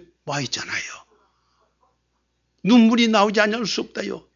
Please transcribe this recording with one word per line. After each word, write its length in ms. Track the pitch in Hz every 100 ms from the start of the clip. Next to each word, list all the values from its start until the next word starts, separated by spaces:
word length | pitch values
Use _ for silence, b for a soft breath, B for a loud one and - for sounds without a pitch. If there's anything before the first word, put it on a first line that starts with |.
| - _ -
와 140 | 143
있잖아요. 420 | 131 - - - - - _ _ _ _ _ _ _ _ _ _ _ _ _ _ _ _
눈물이 440 | 185 247 226 240 233
나오지 320 | 214 208 208
않을 260 | 214 226 196
수 160 | -
없다요. 460 | - 220 202 - _